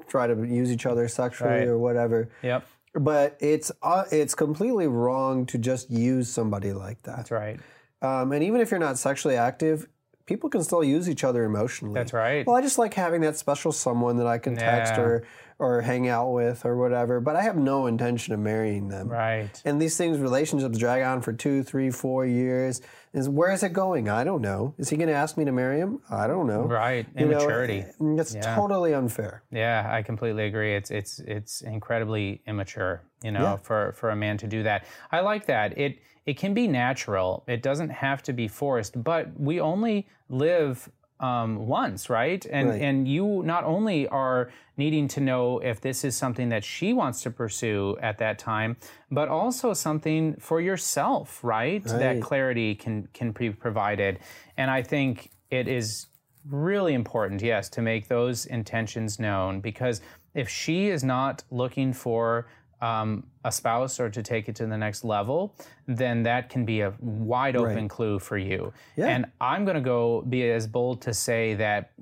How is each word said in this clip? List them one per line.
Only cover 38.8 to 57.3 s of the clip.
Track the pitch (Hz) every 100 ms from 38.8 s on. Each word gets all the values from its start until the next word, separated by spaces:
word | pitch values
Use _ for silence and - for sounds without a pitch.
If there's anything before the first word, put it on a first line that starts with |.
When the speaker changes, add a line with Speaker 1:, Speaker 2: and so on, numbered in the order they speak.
| 107 127
Speaker 2:
but | 117 165 - -
we | 143 170
only | 160 185 226 208 196 _ _
live | 127 151 175 147 127 - _ _ _
um, | 131 123 113 107 110
once, | 156 262 95 -
right? | 117 135 190 -
And, | 143 135
Speaker 1:
Right. | 107
Speaker 2:
and | 143 135 131
you | 143 202 196
not | 165 170
only | 160 170 220 165 135
are | 135 131 127 123 - - -
needing | 147 156 143
to | 147
know | 135 127 123 123
if | 127 110
this | 131 131
is | 143 120
something | 131 120 120
that | 113
she | 101 - 185
wants | 247 151 120
to | 127
pursue | 117 117 - 117 104 98 98
at | 110 107
that | 110 104
time, | - 110 110 117 - - _
but | 143 151
also | 160 220 254 247
something | 190 160 151 156 156 160 -
for | - 165
yourself, | 175 185 - - 175 269 127 -
right? | 120 110 123 202
That | 190 117 127
Speaker 1:
Right. | 123
Speaker 2:
clarity | 110 139 131 117 110
can, | 101 - 107 -
can | - 120
be | 104 120
provided. | 101 120 107 101 101 98 92 - - - -
And | 135
I | 135
think | 123 147 135 117 - - _
it | 127 123
is | 127 110 107 - _ _ _ 147
really | 143 160 202 185
important, | 135 113 117 101